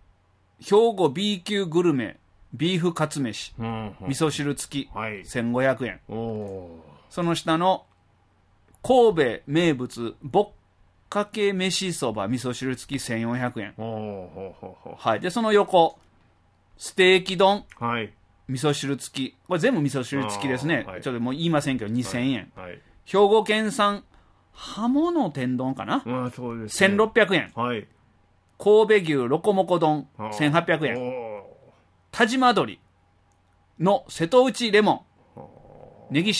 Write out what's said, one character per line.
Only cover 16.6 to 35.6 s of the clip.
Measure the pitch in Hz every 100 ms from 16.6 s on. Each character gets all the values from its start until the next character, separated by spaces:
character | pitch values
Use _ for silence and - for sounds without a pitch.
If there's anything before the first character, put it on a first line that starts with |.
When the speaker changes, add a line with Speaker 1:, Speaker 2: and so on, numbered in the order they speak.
| _ -
Speaker 1:
ス | -
テ | - 185 185
ー |
キ | 185 180
丼、 | 196 202 - -
Speaker 2:
は | 120 117
い。 | 101 _ _ _ -
Speaker 1:
味 | 131
噌 | 151
汁 | 147 139 139
付 | - 143 131
き。 | _ -
こ |
れ | 175
全 | 226
部 | 202
味 | 139
噌 | 131
汁 | 120 139 -
付 | 101
き | 135
で | 123
す | 151
ね。 | 135 98
Speaker 2:
あ |
ー、 |
は | 92
い。 |
Speaker 1:
ち | 139
ょ |
っ |
と | 120
も | 120
う |
言 | 143
い | 170
ま | 151
せ | 143
ん | 127
け |
ど、 | 104
二 | 120
千 | 120 120 131
円。 | 117 85 98
Speaker 2:
は |
い。 | 90
は |
い。 | - _ _
Speaker 1:
兵 | - 190
庫 | 202 220
県 | 202 214 214
産、 | - 202 202 _ _ _ _ _
ハ | - - - 240
モ | 277 349
の | 339 190
天 | 143 127 127
丼 | 131
か | 131
な？ | 101 247 123
Speaker 2:
あ | 127 123
あ、 |
そ | 123 123
う | 117
で | 107
す | -
ね。 | 196
Speaker 1:
千 | 202
六 | 220
百 | 226 185
円。 | 170 104
Speaker 2:
は | 113 120
い。 | 113 - _ _ _ _ _ _ _
Speaker 1:
神 | 202 214 214
戸 | 214
牛 | 160 139 120
ロ | 156
コ | 208
モ | 190
コ | 185 175
丼、 | 156 151 - -
Speaker 2:
あ | 107
あ。 |
Speaker 1:
千 | 107 147
八 | 170 175
百 | 156 139
円。 | 123
Speaker 2:
お |
ー。 | 123 127 113 104 92 - - _ _ _ _
Speaker 1:
但 | - 226 262
馬 | 247
鶏 | 190 120 - _ _ _ _ _ _ _ _ _ -
の | 185 196 -
瀬 | - 165
戸 | 254
内 | 254 - 233
レ | 208
モ | 202 - _ _ _ -
ン、 |
Speaker 2:
あ |
あ。 | - -